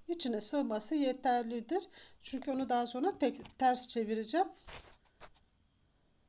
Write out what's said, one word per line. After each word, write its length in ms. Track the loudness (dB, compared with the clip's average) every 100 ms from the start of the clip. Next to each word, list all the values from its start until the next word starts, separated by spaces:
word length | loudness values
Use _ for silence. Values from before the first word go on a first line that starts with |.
| -8
İçine 320 | -2 0 0
sığması 540 | 0 0 0 -2 0
yeterlidir. 920 | 2 0 2 2 2 0 -6 -2 -2 -2 -10 -20 -14
Çünkü 280 | -8 -6 -4
onu 180 | -2 0
daha 180 | 0 0
sonra 320 | 0 -2 2
tek, 400 | 0 0 -10 2
ters 300 | 4 4 2
çevireceğim. 580 | 0 0 -2 2 2 2 -2 -12 -12 -12 -20 _ _ -20 -20 _ _ _ _ _ _ _ _